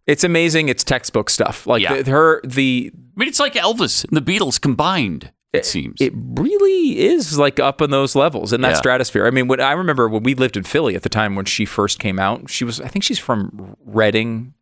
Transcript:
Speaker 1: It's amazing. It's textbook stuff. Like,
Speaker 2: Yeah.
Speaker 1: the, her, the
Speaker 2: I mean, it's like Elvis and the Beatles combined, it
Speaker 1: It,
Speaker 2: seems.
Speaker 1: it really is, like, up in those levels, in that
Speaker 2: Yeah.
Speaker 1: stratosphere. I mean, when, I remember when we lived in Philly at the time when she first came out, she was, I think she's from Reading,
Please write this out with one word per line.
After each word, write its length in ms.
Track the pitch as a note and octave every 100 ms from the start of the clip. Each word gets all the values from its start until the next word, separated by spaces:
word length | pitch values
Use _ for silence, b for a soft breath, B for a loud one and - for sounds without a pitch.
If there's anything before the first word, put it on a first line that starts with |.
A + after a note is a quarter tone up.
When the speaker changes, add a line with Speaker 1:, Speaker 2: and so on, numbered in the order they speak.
| -
Speaker 1:
It's 160 | D3
amazing. 460 | F3+ E3+ E3+ D#3+ D3+
It's 160 | A#2+
textbook 440 | - B2+ - A#2 G#2
stuff. 360 | - - - -
Like, 160 | A#2+
Speaker 2:
Yeah. 200 | F#2 C3+
Speaker 1:
the, 80 | C3
her, 280 | C#3 D#3+ D#3
the 480 | C3+ C3 C3 B2+ -
Speaker 2:
I 240 | - - -
mean, 100 | C4
it's 120 | C#4
like 140 | C#4+
Elvis 500 | C#4 F3 A3+ D#3 -
and 120 | - D#3
the 60 |
Beatles 380 | B2+ G3 E3 -
combined, 720 | D3 B2 D#3 F#3 A2 D2 - - _
it 60 | -
Speaker 1:
It, 80 | -
Speaker 2:
seems. 340 | F2 C2 -
Speaker 1:
it 120 | C3 -
really 840 | B2+ A#2+ A3+ G4+ G4 F#4+ D#4 -
is, 360 | G#3 E4+ F3 D3
like, 220 | C#3+ C#3
up 240 | C3+ -
in 80 | D3+
those 240 | C#3 C#3
levels, 380 | C3+ D3+ A#2 F#2+
in 80 | A#2
that 100 | -
Speaker 2:
Yeah. 40 | D#2
Speaker 1:
stratosphere. 500 | B2+ B2+ B2+ - G#2
I 40 |
mean, 180 | C3 B2+
when, 120 | C3
I 120 | C3+
remember 360 | D3+ F3+ C3+ A2+
when 140 | A2
we 120 | A#2 C3
lived 200 | B2+ G#2+
in 60 |
Philly 320 | F2+ C#3+ D3
at 80 | F2+
the 60 | -
time 260 | A2 G#2+
when 100 | G2 G2
she 180 | -
first 340 | G#2+ - G2+ -
came 200 | G#2 F#2+
out, 280 | F#2+ A#2 -
she 160 | -
was, 160 | A#2+ A2+
I 60 | B2+
think 140 | G3
she's 140 | - A#3
from 560 | - A2+ G2 G#2 F#2+ G2+
Reading, 680 | - G#2 G#2+ A2 A#2 A2+ B2 -